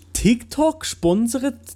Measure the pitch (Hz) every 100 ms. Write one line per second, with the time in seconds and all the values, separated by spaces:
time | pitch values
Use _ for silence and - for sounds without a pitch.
0 | - - 196 240 - - 311 311 - -
1 | 170 190 233 254 277 - -